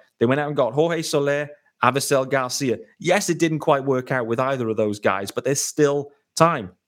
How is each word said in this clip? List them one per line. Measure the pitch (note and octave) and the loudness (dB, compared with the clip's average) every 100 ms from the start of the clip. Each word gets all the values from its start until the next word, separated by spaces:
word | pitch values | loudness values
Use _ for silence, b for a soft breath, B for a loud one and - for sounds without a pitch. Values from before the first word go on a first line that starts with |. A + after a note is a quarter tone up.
| B B | B B
They | A#2 | 2
went | C#3 | 2
out | D3 | -2
and | C#3+ | 0
got | A#2+ | 0
Jorge | C#3 E3 E3 | 2 0 0
Soler, | D#3 D3 C#3+ C#3+ C#3+ B B B | -2 0 0 -2 -4 B B B
Avisail | B2 C3+ - C3+ C3 | 2 2 0 0 2
Garcia. | C#3 B2+ - C3+ A2 B B | -2 -2 -4 -2 -4 B B
Yes, | D#3+ G3 F3+ | 0 0 0
it | D3+ | 0
didn't | E3 D#3 | 0 0
quite | D#3+ C#3 | 2 2
work | C3+ B2+ B2 | 2 -2 0
out | C3+ A2+ | -4 -2
with | A#2 | -2
either | C3 C3+ A2+ | -2 -2 -2
of | G#2+ | 0
those | G#2+ G#2 | -2 0
guys, | A2 G2 G2 | 0 0 -4
but | - | -4
there's | C3 C#3 | -2 -2
still | - - C#3+ C#3+ C#3+ b b - | -2 2 2 2 -6 b b 2
time. | E3 D#3 F#2 - | 2 2 -8 -14